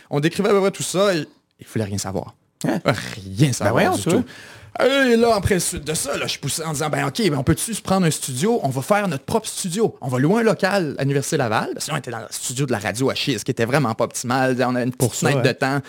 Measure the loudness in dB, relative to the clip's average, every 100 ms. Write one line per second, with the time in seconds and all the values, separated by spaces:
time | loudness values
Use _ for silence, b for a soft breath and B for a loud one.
0 | B 0 0 0 2 2 2 -2 -4 0
1 | 2 0 -4 _ _ -20 -8 -4 -2 -4
2 | -4 -6 -8 -14 _ -8 -4 -2 0 0
3 | -2 -10 -8 0 2 2 0 2 2 0
4 | 2 0 0 B B B B 0 2 4
5 | 4 6 6 4 2 0 0 -6 -6 -6
6 | -4 -6 -6 -6 -4 -4 -4 -4 -2 -2
7 | -2 2 2 2 2 2 0 -6 0 2
8 | 2 0 -4 -2 0 2 0 -2 2 2
9 | 2 -4 -2 -2 -2 -8 -4 0 0 -2
10 | -4 2 4 4 2 2 2 0 0 -2
11 | 0 0 0 0 2 0 0 -6 -6 -6
12 | -6 -10 -10 -10 -6 -2 -2 0 0 0
13 | 0 0 -2 -2 -2 -2 2 2 0 0
14 | -2 -2 -2 0 2 2 0 0 -2 0
15 | 0 2 0 2 2 0 -2 -2